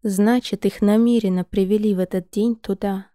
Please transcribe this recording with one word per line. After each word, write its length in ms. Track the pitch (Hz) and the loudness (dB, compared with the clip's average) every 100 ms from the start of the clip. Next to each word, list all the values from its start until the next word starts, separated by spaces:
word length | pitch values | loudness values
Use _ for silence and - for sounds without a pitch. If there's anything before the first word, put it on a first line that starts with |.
Значит, 640 | 220 190 208 247 - 190 196 | -2 2 2 2 -2 -4 -4
их 140 | - | 0
намеренно 640 | 202 214 233 240 196 180 | 2 4 4 2 0 -2
привели 520 | 175 - 190 214 214 185 | -2 -2 0 0 0 0
в 40 | |
этот 300 | 185 190 180 | -2 -4 -6
день 260 | - 226 226 | -2 -2 -2
туда. 520 | - 196 202 196 196 | -6 -4 -4 -6 -10